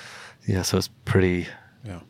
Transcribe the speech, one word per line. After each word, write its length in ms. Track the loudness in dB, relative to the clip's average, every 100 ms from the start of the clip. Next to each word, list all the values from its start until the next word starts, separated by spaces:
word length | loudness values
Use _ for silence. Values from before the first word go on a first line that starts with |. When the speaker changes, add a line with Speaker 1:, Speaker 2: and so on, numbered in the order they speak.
| -18 -18 -20 -10 -2
Speaker 1:
Yeah, 140 | 0
so 140 | 2 0
it's 120 | 0 -6
pretty. 440 | 0 4 4 2 -2 -10 -20 _
Speaker 2:
Yeah. 160 | -16 -14 -16